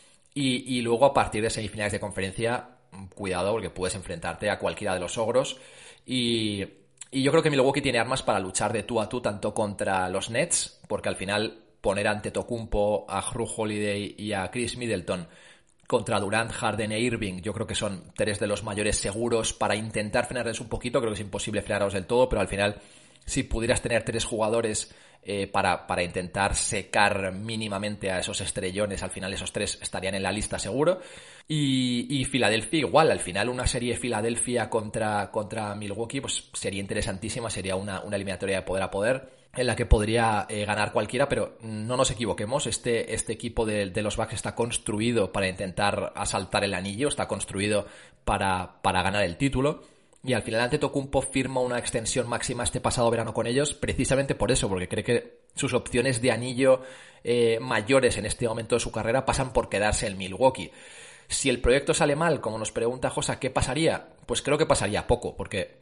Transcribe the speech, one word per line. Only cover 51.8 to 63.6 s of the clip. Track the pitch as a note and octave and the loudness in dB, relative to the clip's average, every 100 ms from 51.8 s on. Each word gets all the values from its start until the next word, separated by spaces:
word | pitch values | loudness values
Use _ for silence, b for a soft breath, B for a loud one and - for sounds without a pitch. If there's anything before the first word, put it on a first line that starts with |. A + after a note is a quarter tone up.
| A#2+ B2 A2 C3 A2+ | -2 -4 -2 -2 -2
máxima | A#2 - A#2+ | -2 -4 -2
este | G#2 B2+ | -2 0
pasado | A#2 C3 A#2 | 0 4 4
verano | A2+ A2 | 4 0
con | - A2+ | -2 0
ellos | B2+ D3 - | 2 0 -2
precisamente | - F#2 B2 C3 C#3 | -2 0 2 2 2
por | - A2 | 0 2
eso, | C3 A2+ | 2 2
porque | F#2+ F2+ | -2 -2
cree | G#2 | -4
que | G#2 A#2+ - - _ | 2 0 0 -14 _
sus | - C3+ | -6 -2
opciones | A#2+ - B2 C3 A#2+ | 0 0 0 2 2
de | B2 | 2
anillo, | A#2 B2 B2 C3 B2+ B B B B | 0 -2 2 6 6 B B B B
eh, | - A#2+ A#2 A2+ | 0 4 4 2
mayores | C3 A2 G#2 C3+ A#2+ G#2 | 0 0 4 6 6 2
en | G#2 | -4
este | - A#2 | -2 -2
momento | A#2 A2+ A#2 | -2 0 0
de | |
su | - | 0
carrera | A2+ G#2+ B2+ | -2 0 2
pasan | C3 C3 C3 | 2 0 2
por | B2 - | 0 0
quedarse | G2+ G#2+ - A#2 | 0 2 2 -2
en | F#2+ | -4
Milwaukee. | F#2 F#2 C3 - E2 B B B B B B | -8 4 4 4 -8 B B B B B B
Si | - C#3 | -2 0
el | B2 | 2
proyecto | B2+ C3+ - | 4 4 4
sale | D3+ D#3 C#3+ | 2 2 2
mal, | E3 C#3 | 2 0
como | A2+ A2 | -2 -4
nos | G#2+ | -4
pregunta | - A2+ B2+ C3 | -2 -2 0 -2
Josa, | D3 C3 A#2 | -2 -4 -2
¿qué | B2+ | -2
pasaría? | - | 0